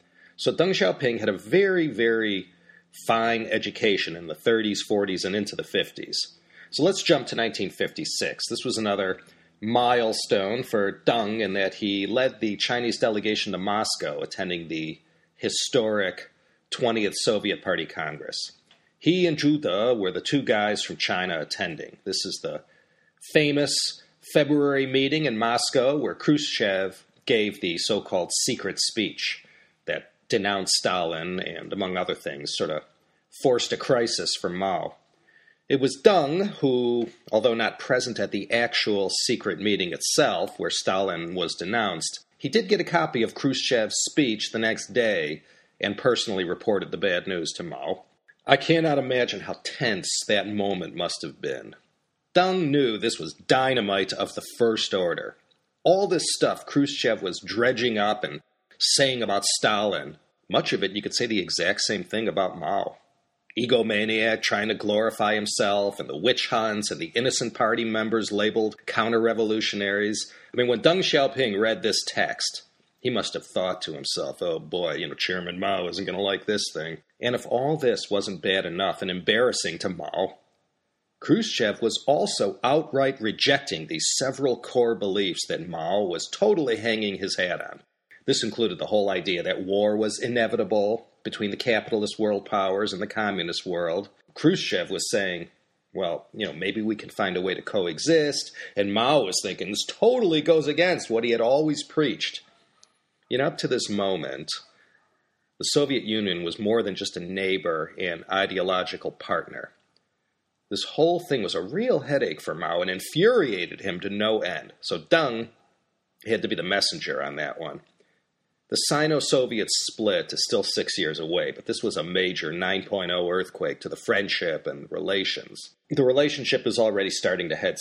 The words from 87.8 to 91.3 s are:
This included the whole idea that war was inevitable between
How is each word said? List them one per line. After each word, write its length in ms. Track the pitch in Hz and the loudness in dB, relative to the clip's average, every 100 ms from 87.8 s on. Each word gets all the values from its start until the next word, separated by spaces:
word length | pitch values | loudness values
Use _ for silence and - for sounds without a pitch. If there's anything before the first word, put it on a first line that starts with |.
| _ _ _ - | _ _ _ -6
This 180 | - 135 | -2 0
included 360 | 110 120 110 87 | 0 0 0 -2
the 80 | 101 | 0
whole 240 | 107 101 | 2 2
idea 320 | 92 85 85 | 0 -2 -2
that 220 | 90 92 | -2 -2
war 320 | 95 101 104 107 | 0 2 4 2
was 220 | 107 - | 0 -2
inevitable 880 | 117 120 110 117 98 107 101 113 - _ | -2 2 4 4 4 2 2 0 -6 _
between 260 | 110 | -8